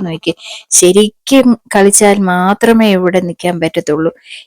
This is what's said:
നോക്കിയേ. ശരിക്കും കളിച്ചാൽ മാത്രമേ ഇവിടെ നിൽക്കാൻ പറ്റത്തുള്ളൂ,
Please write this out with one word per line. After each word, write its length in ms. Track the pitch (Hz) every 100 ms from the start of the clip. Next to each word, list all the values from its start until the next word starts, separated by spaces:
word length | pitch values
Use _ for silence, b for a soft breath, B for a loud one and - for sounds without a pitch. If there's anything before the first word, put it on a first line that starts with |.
നോക്കിയേ. 300 | 185 160 - - B B B
ശരിക്കും 800 | - 180 190 214 - - 269 247 226 _
കളിച്ചാൽ 520 | 208 196 - 208 202
മാത്രമേ 640 | 190 180 185 202 - 226 220
ഇവിടെ 300 | 190 180 185
നിൽക്കാൻ 360 | 180 165 175 175
പറ്റത്തുള്ളൂ, 520 | 165 - 165 151 165 B B B